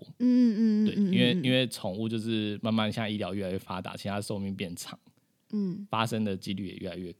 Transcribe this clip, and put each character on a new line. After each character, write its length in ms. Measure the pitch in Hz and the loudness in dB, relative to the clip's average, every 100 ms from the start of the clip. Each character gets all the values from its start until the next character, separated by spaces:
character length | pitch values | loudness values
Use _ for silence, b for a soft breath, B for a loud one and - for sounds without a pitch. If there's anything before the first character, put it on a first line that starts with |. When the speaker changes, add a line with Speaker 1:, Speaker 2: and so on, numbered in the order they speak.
| - - | -12 0
Speaker 1:
嗯， 360 | 247 247 240 208 | 4 6 6 4
嗯， 20 | |
嗯， 280 | 226 214 214 | 4 4 4
Speaker 2:
对， 100 | 196 | 4
Speaker 1:
嗯， 160 | 196 | 4
嗯， 20 | |
Speaker 2:
因 60 | 185 | 4
为， 140 | 123 | 4
Speaker 1:
嗯。 100 | 180 | 4
Speaker 2:
因 80 | 127 | 4
为 160 | 127 123 | 2 2
宠 300 | - 101 98 | -4 -6 -2
物 100 | 113 | -2
就 100 | 113 | -2
是 400 | 113 110 107 101 | 0 0 0 -2
慢 100 | 113 | 0
慢 160 | 110 107 | 2 0
现 140 | 113 | -2
在 60 | 107 | -4
医 80 | 104 | -4
疗 160 | 92 | -4
越 100 | 101 | -4
来 80 | 92 | -4
越 80 | 95 | -4
发 220 | - 92 | -6 -8
达， 120 | 98 101 | -8 -8
其 60 | |
实 60 | 101 | -6
它 120 | 101 | -6
寿 180 | 104 104 | -4 -6
命 160 | 98 98 | -6 -6
变 180 | 92 | -8
长， 240 | 87 - - _ _ _ _ - | -8 -12 -16 _ _ _ _ -8
Speaker 1:
嗯。 340 | 214 190 175 202 | -4 -4 -4 -2
Speaker 2:
发 160 | 113 110 | 0 0
生 160 | 110 | 0
的 120 | 107 92 | 0 -2
几 180 | - | -4
率 160 | 98 92 | -6 -6
也 60 | - | -8
越 140 | 92 | -8
来 60 | 87 | -8
越 180 | 90 | -10